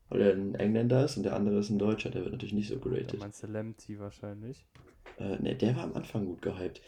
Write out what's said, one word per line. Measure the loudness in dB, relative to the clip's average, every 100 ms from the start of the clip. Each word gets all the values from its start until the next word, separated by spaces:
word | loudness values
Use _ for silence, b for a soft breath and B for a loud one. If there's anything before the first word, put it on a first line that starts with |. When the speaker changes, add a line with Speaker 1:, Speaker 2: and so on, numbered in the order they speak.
| _
Speaker 1:
weil | 4
er | 6
ein | 6 0 0
Engländer | 2 4 6 6
ist | 4 2
und |
der | 0 2
andere | 4 4
ist | 2
ein | 2
Deutscher, | 2 2 0
der | -4
wird | -4
natürlich | -4 -4
nicht | -2 -2
so | -4
Speaker 2:
Da | -2
Speaker 1:
geratet. | -2 -2
Speaker 2:
meinst | -6 -8 -10
du | -8
Lemty | -6 -6 -10 -12 -10
wahrscheinlich? | -10 -10 -12 -10 -12 -12 _ -20 -20 -20 -20 -10
Speaker 1:
Äh, | -4 -2
ne, | -2 2
der | 2 2
war |
am | -2
Anfang | -6 -6 -4 -4
gut | -4
gehypt. | -4 -4 -6 -8